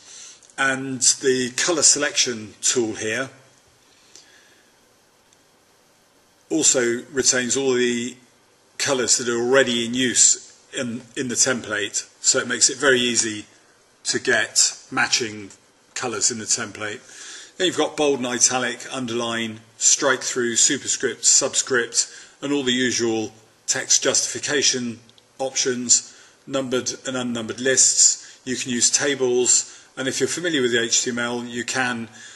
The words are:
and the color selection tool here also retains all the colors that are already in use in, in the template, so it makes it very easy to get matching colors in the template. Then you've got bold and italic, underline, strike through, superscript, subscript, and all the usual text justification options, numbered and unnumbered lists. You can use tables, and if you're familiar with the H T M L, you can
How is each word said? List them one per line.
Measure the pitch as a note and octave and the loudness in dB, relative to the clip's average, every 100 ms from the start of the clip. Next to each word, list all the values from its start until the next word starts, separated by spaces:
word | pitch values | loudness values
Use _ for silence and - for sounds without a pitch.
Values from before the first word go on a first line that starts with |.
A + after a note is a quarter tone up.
| - - - - - - | -20 -20 -20 -20 -16 -2
and | C3+ C3 C3+ C3 - - | -2 0 -4 0 0 2
the | C#3 B2+ B2 B2 | 2 2 0 -2
color | - D#3+ | 0 2
selection | - C#3+ D3 - B2+ A2 G#2+ - | 4 4 2 0 0 -2 -10 -4
tool | - C3 A2 | 0 0 0
here | G2 A2 A#2 C3 - - _ _ _ _ _ _ - - - _ _ _ _ _ _ _ _ _ _ _ _ _ _ _ _ _ _ _ _ _ | -2 -4 -4 -6 -10 -20 _ _ _ _ _ _ -20 -20 -20 _ _ _ _ _ _ _ _ _ _ _ _ _ _ _ _ _ _ _ _ _
also | D#3+ - C3+ A#2+ A#2+ A#2+ | 2 4 4 2 0 -2
retains | C#3 B2 B2+ B2 C3 | 0 2 2 0 0
all | C3+ | 2
the | B2 B2 A#2+ A#2+ - _ _ _ _ _ - | 2 2 0 -4 -10 _ _ _ _ _ -8
colors | - C3 A2 - | -2 0 2 2
that | A#2+ | 2
are | A#2+ | 0
already | A#2+ C3+ B2 A#2+ A#2 | 4 4 4 2 -2
in | |
use | B2 B2+ G2+ - - - - _ - | 0 0 4 4 4 -4 -20 _ -8
in, | B2 A#2 - - | -6 -8 -10 -8
in | C3 | -6
the | |
template, | A2+ C3 A#2 G#2 G#2 G#2 - - _ | 0 0 0 -4 -4 -4 -6 -10 _
so | - C3 | 0 0
it | B2 | 0
makes | A#2+ - | 0 0
it | B2+ | 2
very | C#3 B2+ | 4 4
easy | B2 A2+ A2 G#2+ - _ _ _ _ _ | 4 0 -2 -4 -12 _ _ _ _ _
to | - A#2+ | -6 -4
get | B2+ A#2 A2+ - - - - | 0 0 0 2 0 -2 -8
matching | C3 A#2 - A2+ G#2+ G2 - _ _ _ | -2 0 0 -2 -8 -14 -20 _ _ _
colors | - B2+ G#2 - | -8 -6 -2 -2
in | A#2 | -2
the | |
template. | G#2 - A2 G2+ G#2 A2+ - - - - - - | -4 -4 -4 -8 -10 -10 -14 -20 -18 -18 -18 -2
Then | F3+ | -2
you've | C3+ | 0
got | D3+ - | -2 0
bold | D3 C3+ | 0 2
and | B2 | -2
italic, | A#2+ - B2+ A#2+ A#2+ - | 0 2 2 -2 -4 -8
underline, | C3+ B2 A#2 A#2 A#2 A2 A2 - - | -8 -4 -4 -2 -2 -4 -8 -16 -2
strike | - - C#3+ C3 | 2 4 2 0
through, | - C3 A#2+ A2+ | 0 -2 0 2
superscript, | - C3+ - - B2+ - - | 2 2 -2 -2 -2 0 4
subscript, | - C3+ - - B2+ A#2 - - - - - | 4 4 -2 0 0 2 -2 -2 -6 -20 -10
and | C#3+ | -2
all | C#3+ | 0
the | B2+ | 2
usual | B2 B2+ A2 A#2 A2+ A2 - _ _ - | 2 2 2 0 0 -4 -10 _ _ -8
text | C3 - - | -8 0 2
justification | C#3 B2 - A#2+ - D3 - C3 A#2+ G#2+ - _ _ - | 2 0 -2 -4 -2 0 2 0 -4 -10 -16 _ _ -8
options, | C3 - C3+ B2 A#2+ - - - - _ - | -6 -2 -2 -2 2 0 0 -14 -20 _ -6
numbered | C3+ C3 B2+ A#2 - C#3 | -6 -2 -2 -4 -8 -8
and | |
unnumbered | B2+ B2 A#2 A2 G#2+ | -6 -4 -4 -6 -4
lists. | C3 C3 - - - - - - | 0 4 4 6 4 2 -8 -16
You | C3 B2 | -8 -6
can | B2 | -2
use | A#2+ - | 0 2
tables, | - D3 C3 B2+ B2 A#2 - - - - - | 2 0 0 2 2 4 2 0 -10 -18 -8
and | C3 | -6
if | - | -2
you're | B2+ | -2
familiar | - F3 D3+ | -2 -2 0
with | B2 | 2
the | A#2 | 2
H | A#2 - | 2 0
T | B2+ | 0
M | A#2+ | -2
L, | A#2+ A#2+ | -4 -4
you | A#2+ A#2+ | -6 -8
can | A2+ C3+ B2 A#2 A#2 - - | -6 -2 -2 -4 -8 -14 -20